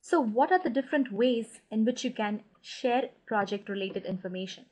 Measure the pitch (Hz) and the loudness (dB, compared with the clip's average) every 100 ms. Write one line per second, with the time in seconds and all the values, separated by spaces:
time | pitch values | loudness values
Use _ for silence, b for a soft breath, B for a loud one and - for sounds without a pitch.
0 | - 339 233 220 294 370 349 233 262 302 | 2 2 4 2 4 4 2 -2 0 0
1 | 262 196 247 233 226 - _ 220 220 - | 0 2 2 2 -2 -14 _ 2 2 2
2 | 247 247 208 208 - _ - - 247 247 | -4 -2 -4 -4 -10 _ -16 -4 0 0
3 | - _ - 220 196 202 208 196 190 190 | 0 _ -4 -2 0 -4 -6 -6 -6 -6
4 | 190 185 185 185 190 - - | -6 -6 -6 -8 -10 -12 -20